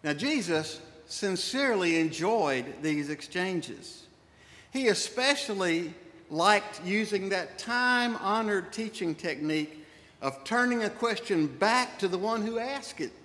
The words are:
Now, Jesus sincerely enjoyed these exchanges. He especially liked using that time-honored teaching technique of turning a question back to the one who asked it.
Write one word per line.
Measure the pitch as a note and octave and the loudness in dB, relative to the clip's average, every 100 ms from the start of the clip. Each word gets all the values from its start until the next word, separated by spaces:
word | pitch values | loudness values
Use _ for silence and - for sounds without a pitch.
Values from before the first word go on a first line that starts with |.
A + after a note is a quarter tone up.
Now, | D3+ | -2
Jesus | D3 B3 D4+ E3+ D#3+ D#3 - - - - | -2 0 0 2 0 0 -10 -16 -20 -12
sincerely | - G3+ F3+ - B3+ C#4 G#3+ F3 E3 | -6 -2 -2 -2 0 2 2 4 4
enjoyed | D#3+ D3+ F3 A3+ D#3 C3 B2 B2 | 2 0 0 2 2 0 -2 -4
these | D#3 D3+ D3 | -2 0 -2
exchanges. | D3+ - F3+ F#3 F#3 C3+ G#2 - - - - _ - - - - | -6 -6 -4 0 -2 -4 -12 -14 -18 -20 -20 _ -20 -20 -20 -8
He | C4+ B3+ | 0 4
especially | G3 - - C4 C#4+ - G3+ F3+ E3 E3+ - - - - | 2 0 0 2 2 0 0 2 2 0 -8 -20 -20 -8
liked | D#3 F3+ G#3 G3+ - | 4 6 6 4 -8
using | F3+ G3+ G#3+ G3+ F#3+ | -2 0 0 -2 0
that | F#3+ D#3+ - | -2 -4 -10
time-honored | - A#3+ B3 B3 A#3+ A3+ F#3+ G#3+ A3 G3 F3 | -4 0 2 4 2 0 0 0 2 0 -2
teaching | - A3+ G#3+ F3 D3+ | -6 -6 -4 -4 -2
technique | F3 C#3+ D3+ D#3 D3+ - - - - - | -4 -2 0 0 -2 -8 -20 -20 -20 -6
of | C3+ C3+ | -6 -6
turning | - A#3 B3 A#3+ | -2 2 2 2
a | G#3+ | 0
question | A3+ A#3 A3 - F3+ D3+ | 0 -2 -2 0 2 2
back | C3 G3+ A#3+ B3 - | 2 4 4 2 -2
to | F#3+ | -2
the | F3+ | 0
one | G3+ A3+ | 0 0
who | G#3+ A3+ | -2 -2
asked | A#3+ C#4 C4 - | -4 -6 -8 -8
it. | B2+ - | -8 -10